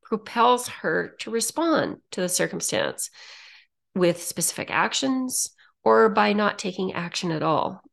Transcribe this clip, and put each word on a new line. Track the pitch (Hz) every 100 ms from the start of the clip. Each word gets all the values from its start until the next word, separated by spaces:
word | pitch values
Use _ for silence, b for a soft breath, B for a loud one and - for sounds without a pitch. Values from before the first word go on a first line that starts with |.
propels | - 214 214 233 240 247 -
her | - 170 175 - -
to | -
respond | 226 - - 330 294 117 - -
to | -
the | 180
circumstance | - 165 175 - 95 71 - - B B B B B B _ _
with | 185 175 170
specific | - - 165 - -
actions | 160 214 - 269 262 254 - - b b b
or | 220 220 220
by | 208 208
not | 208 208 -
taking | 190 185 185
action | - 175 - 175
at | 156
all, | 156 147 190 190 -